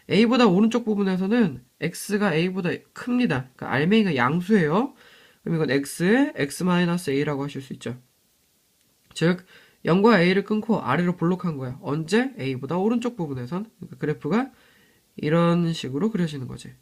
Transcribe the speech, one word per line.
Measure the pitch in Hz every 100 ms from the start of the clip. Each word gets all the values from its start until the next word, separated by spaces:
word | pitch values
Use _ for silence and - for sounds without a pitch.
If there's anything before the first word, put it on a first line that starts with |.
| -
A보다 | 170 226 240 233
오른쪽 | 180 226 240
부분에서는 | 220 202 196 185 190 240 190 127 - -
X가 | 156 - - 202 202
A보다 | 156 180 185 175 - -
큽니다. | - - 247 233 131 131 -
그러니까 | -
알맹이가 | 123 160 220 196 131
양수예요. | 123 170 180 214 151 185 277 - - - - _
그럼 | - 165
이건 | 143
X의 | 139 139 - 175 247 294 -
X | 143 -
마이너스 | 180 175 175 175 160
A라고 | 139 147 139
하실 | 139 139
수 | 131
있죠. | 127 117 123 _ _ _ _ _ _ _ _ _ _ _
즉, | - 160 180 - - _ _
영과 | - 180 226 196
A를 | 175 190
끊고 | 196 214 208 180
아래로 | 113 147 175 175
볼록한 | 165 180 175 143
거야. | 127 -
언제? | 147 151 160 214 269 233
A보다 | 135 127 139 175
오른쪽 | 208 240 240 240
부분에선. | 156 127 123 180 220 -
그러니까 | 175 135
그래프가 | 151 147 147 214 277 - _ _ _ _ _ -
이런 | 147 170 170 175 165
식으로 | 160 135 139 220
그려지는 | 208 165 143 123
거지. | 127 131 127